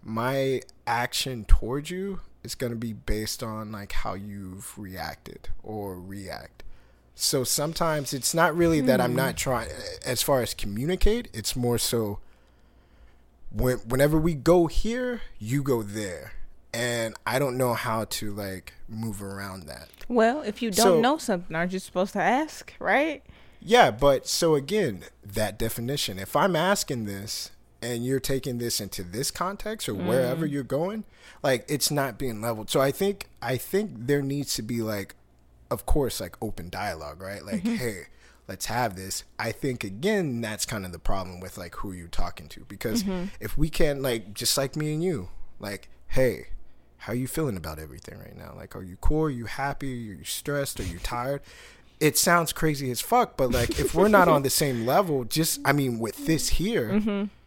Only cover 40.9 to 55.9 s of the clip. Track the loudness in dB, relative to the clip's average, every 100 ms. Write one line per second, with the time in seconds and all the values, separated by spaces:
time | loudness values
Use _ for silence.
40.9 | -4 2 2 0 -10 -12 -12 -14 -8 -8
41.9 | -8 -4 0 0 0 -14 -16 -16 -6 -2
42.9 | -2 -2 -4 -6 -8 -2 2 4 6 4
43.9 | 4 -2 -2 -6 -4 0 0 0 -2 -4
44.9 | -2 -2 -2 -6 -8 -8 -8 -10 -10 -12
45.9 | -20 2 4 4 2 -6 -8 -8 -14 -20
46.9 | _ -6 -4 -2 -2 -2 -2 -8 -10 -12
47.9 | -14 -16 -16 -18 -16 -16 -16 -14 -14 -14
48.9 | 2 4 6 2 -2 -6 -4 -4 -4 -6
49.9 | -6 -10 -12 -8 -8 -4 -2 -2 -4 -6
50.9 | -6 -4 -4 -2 -4 -6 -20 -20 -20 -20
51.9 | 0 2 4 4 4 4 0 0 0 -2
52.9 | -4 2 2 2 2 2 2 0 0 0
53.9 | 4 8 8 8 6 4 2 2 2 4
54.9 | 4 4 0 0 0 0 2 4 4 4